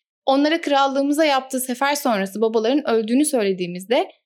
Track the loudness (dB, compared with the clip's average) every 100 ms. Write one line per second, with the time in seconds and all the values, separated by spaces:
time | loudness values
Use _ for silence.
0 | _ _ 0 2 2 0 0 2 2 0
1 | -2 2 2 2 -2 -6 -6 -2 -2 0
2 | 0 -2 -2 -2 0 0 0 0 0 -2
3 | 2 0 2 0 0 -2 -4 -8 -2 0
4 | -2 -8